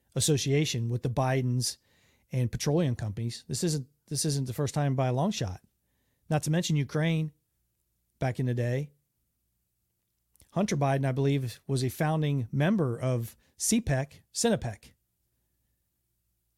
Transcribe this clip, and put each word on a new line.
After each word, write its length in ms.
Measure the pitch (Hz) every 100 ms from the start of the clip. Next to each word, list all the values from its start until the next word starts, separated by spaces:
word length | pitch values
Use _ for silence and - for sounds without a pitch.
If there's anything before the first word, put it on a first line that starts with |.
| _
association 760 | 139 139 143 139 143 156 123 117
with 120 | 123
the 60 | 131
Bidens 680 | 120 131 135 127 123 120 - _ _ _ _ _
and 220 | 127 120
petroleum 420 | 120 - 151 151
companies. 500 | 117 107 101 117 - -
This 160 | 139
isn't, 220 | 175 151 127 _ -
this 180 | 143 160
isn't 200 | 139 127
the 60 |
first 220 | 123 143
time 200 | 151 143
by 120 | 135 131
a 80 |
long 160 | 127 185
shot. 320 | - 104 90 _ _ _ _ _ _ -
Not 140 | 151
to 80 | 151
mention 260 | 165 - 151
Ukraine 560 | 127 151 165 160 156 - _ _ _ _ _ _ _ -
back 200 | 135 123
in 60 |
the 80 | 127
day. 380 | 120 120 131 147 _ _ _ _ _ _ _ _ _ _ _ _ _ _ _ _
Hunter 260 | 170 208 156
Biden, 300 | 139 139 135
I 60 |
believe, 460 | 131 139 139 127 - -
was 160 | 135
a 60 | 127
founding 600 | - 156 160 151 143 117
member 480 | 139 156 214 135 117
of 340 | 127 123 113 - _ -
C 240 | - 226
pec, 400 | 226 131 147 - _
Sinopec, 580 | - 233 196 123 101 - _ _ _ _ _ _ _ _ _ _ _ _ _ _ _ _